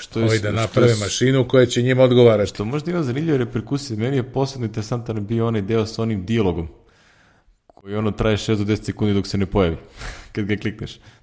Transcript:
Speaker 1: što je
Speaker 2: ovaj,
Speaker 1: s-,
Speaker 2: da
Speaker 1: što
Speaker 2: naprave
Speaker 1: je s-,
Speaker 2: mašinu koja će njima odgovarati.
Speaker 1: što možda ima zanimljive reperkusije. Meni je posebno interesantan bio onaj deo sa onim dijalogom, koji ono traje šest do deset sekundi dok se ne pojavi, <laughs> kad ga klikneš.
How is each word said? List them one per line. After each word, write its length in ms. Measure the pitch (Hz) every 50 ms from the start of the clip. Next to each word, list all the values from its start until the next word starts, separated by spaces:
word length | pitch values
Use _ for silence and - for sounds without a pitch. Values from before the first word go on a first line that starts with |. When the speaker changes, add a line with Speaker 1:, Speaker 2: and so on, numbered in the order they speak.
Speaker 1:
što 200 | - - - 113
je 40 | 113
Speaker 2:
ovaj, 140 | 110 110 107
Speaker 1:
s-, 40 | 98
Speaker 2:
da 60 | 104
Speaker 1:
što 40 | 101
Speaker 2:
naprave 360 | 110 113 107 - 131 123 120
Speaker 1:
je 60 | 117
s-, 60 | 107
Speaker 2:
mašinu 480 | 101 95 - - 127 131 135 135 123 -
koja 180 | - 131 127
će 160 | 120 - 123 120
njima 200 | 127 131 127 131
odgovarati. 460 | 127 123 123 120 117 110 104 101 95
Speaker 1:
što 160 | - - 101
možda 260 | 110 135 151 143 175
ima 120 | 180 175 156
zanimljive 360 | 127 120 143 160 165 147 131
reperkusije. 580 | 120 113 117 113 107 - 143 135 139 - 110 104
Meni 180 | 113 127 143
je 60 | 135 120
posebno 420 | 123 - 131 139 135 - 127 120
interesantan 600 | 107 104 113 101 - 123 120 113 120 110 107 101
bio 200 | 98 117 113 113
onaj 160 | 117 113 107 95
deo 240 | 95 113 113 107
sa 160 | 104 - - 113
onim 240 | 113 110 98 90
dijalogom, 420 | 95 113 113 104 92 82 82 82 78 - - _ _ _ _ _ _ _ _ _ _ _ _ _ _ _ _ _
koji 280 | _ - _ - 98 101
ono 140 | 107 110 107
traje 260 | 95 - 110 110 107
šest 220 | 101 - - 110 104
do 60 | 104
deset 200 | 104 110 101 -
sekundi 300 | - 95 - 110 104 101
dok 120 | 98 92
se 120 | - - 101
ne 80 | 98
pojavi, 300 | 87 - 104 92 82 80 - - - - - -
<laughs> 260 | - - - - - -
kad 120 | 110 104
ga 120 | 92 104
klikneš. 420 | 95 - 110 - - - - - - - - - _